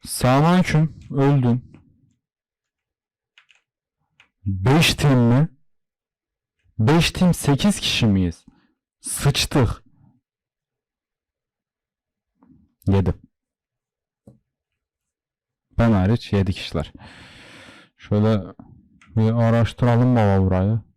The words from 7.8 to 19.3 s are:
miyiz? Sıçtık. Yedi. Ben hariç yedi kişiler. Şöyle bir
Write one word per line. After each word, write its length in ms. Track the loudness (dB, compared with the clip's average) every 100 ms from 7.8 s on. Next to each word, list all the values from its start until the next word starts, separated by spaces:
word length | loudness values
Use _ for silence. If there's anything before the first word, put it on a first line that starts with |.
| -4 -2 0
miyiz? 400 | 0 -2 -6 _ _ _ _ _ _
Sıçtık. 840 | -14 -6 -4 -4 -2 0 0 -2 _ _ _ _ _ _ _ _ _ _ _ _ _ _ _ _ _ _ _ _ _ _ _ _ _ _ _ _ _ _ -2
Yedi. 260 | 0 0 -4 _ _ _ _ _ _ _ _ _ _ -20 _ _ _ _ _ _ _ _ _ _ _ _ _ _ -2
Ben 140 | 0
hariç 420 | 2 2 -2 -2
yedi 200 | -2 -2
kişiler. 400 | -4 -8 -8 -10 -12 -20 -20 -20 -20 -20 -20 -20 -20 _ _
Şöyle 460 | -6 -2 0 0 -4 -16 -20 -20 _ _ _ -2
bir 160 | 0